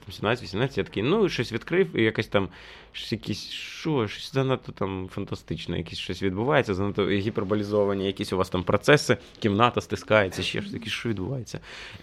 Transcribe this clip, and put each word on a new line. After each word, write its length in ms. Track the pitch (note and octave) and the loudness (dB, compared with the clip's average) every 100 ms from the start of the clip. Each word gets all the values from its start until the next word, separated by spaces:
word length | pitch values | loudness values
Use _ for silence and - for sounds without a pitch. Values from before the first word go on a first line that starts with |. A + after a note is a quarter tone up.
| - | -12
там 80 | |
сімнадцять, 300 | - G2+ B2 | -4 0 0
вісімнадцять, 340 | F2+ F#2+ C3+ - | -2 -2 -2 0
я 60 | |
такий, 200 | F2+ - | -2 0
ну, 260 | A#2+ A3 F3+ | 2 2 2
щось 240 | - A2+ | 0 -2
відкрив, 340 | A2 - F3 E3+ A#2+ | -4 -2 0 2 4
і 40 | |
якась 240 | A2 G#2+ - | 2 2 0
там, 200 | G2+ F#2 - - - - | 0 0 -6 -18 -20 -16
щось 200 | - - | -12 -6
якісь, 380 | A2 - G#2 - | -4 -4 -6 -6
що, 580 | - - - D#3+ C#3+ G#2 | -12 -12 -6 0 2 0
щось 260 | - - | -2 -4
занадто 380 | C3+ C3 C3 - | 0 2 0 -4
там 380 | - G2 F#2+ F#2 | -6 -4 -4 -6
фантастичне, 640 | - G2 - - E2 - F2 | -6 -6 -6 -6 -8 -4 -4
якесь 220 | E2 - | -4 -8
щось 240 | - F2+ | -8 -2
відбувається, 500 | F#2+ F#2 B2 D3+ A2 | -2 0 2 2 2
занадто 360 | F#2 G2+ G#2 G2 | 2 0 2 2
гіперболізовані, 960 | G2+ G#2 A2 F#2+ G#2+ G2+ G#2 G2+ G2 G2 | 2 0 -2 0 0 2 2 4 2 0
якісь 280 | - G#2 | -2 -2
у 40 | F#2 | 0
вас 120 | F#2 | 0
там 140 | F2+ | 0
процеси, 540 | - G2+ - D3 - A2 - - | 2 2 6 6 6 0 -2 -2
кімната 420 | A2 G2+ A#2+ G#2+ | 2 4 4 2
стискається, 600 | - G2+ - G#2+ F#2+ F#2+ | -2 -4 4 4 4 0
ще 180 | F#2+ A2 | -2 -2
щось, 120 | G2+ | -4
таке, 160 | - G#2+ | -6 -6
що 200 | - A#2+ | -4 -2
відбувається? 500 | G2+ F#2 C3+ G#2+ - - - - - | -2 -2 -4 -6 -10 -12 -14 -14 -4